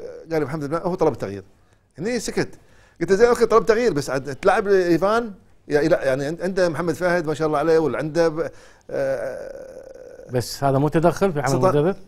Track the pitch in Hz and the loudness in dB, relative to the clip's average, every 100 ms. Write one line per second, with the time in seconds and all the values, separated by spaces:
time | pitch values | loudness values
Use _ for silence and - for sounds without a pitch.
0 | - - 160 160 135 160 139 165 180 180 | -10 -16 -6 -4 -4 -6 -6 -4 -4 0
1 | 156 117 101 98 - _ _ _ _ - | 0 0 -8 -8 -14 _ _ _ _ -10
2 | 202 247 - 196 143 - _ - _ - | -6 -4 -4 -4 -4 -8 _ -20 _ -8
3 | 165 190 240 240 226 220 180 220 240 143 | 0 4 4 4 4 4 4 2 2 0
4 | - 135 135 131 190 202 202 190 175 165 | -2 -4 -6 0 2 2 2 2 4 2
5 | 190 226 233 185 _ _ - 147 156 131 | 2 0 -2 -12 _ _ -2 0 2 2
6 | 131 135 143 165 180 190 175 147 175 147 | 2 0 -4 -4 -4 0 0 0 -4 -2
7 | 180 175 156 147 156 147 160 160 151 120 | 0 0 -2 -2 0 0 4 4 2 -2
8 | 156 156 165 156 143 - - - - 139 | -2 0 0 0 -8 -10 -20 -20 -10 -4
9 | 135 127 131 117 - - - - - - | -4 -4 -6 -10 -12 -14 -16 -18 -20 -20
10 | - - - 123 - - 139 135 147 165 | -20 -20 -4 -4 -4 -2 0 2 2 2
11 | 165 - 196 147 131 131 - 147 165 196 | 2 2 -2 0 0 2 2 2 0 -2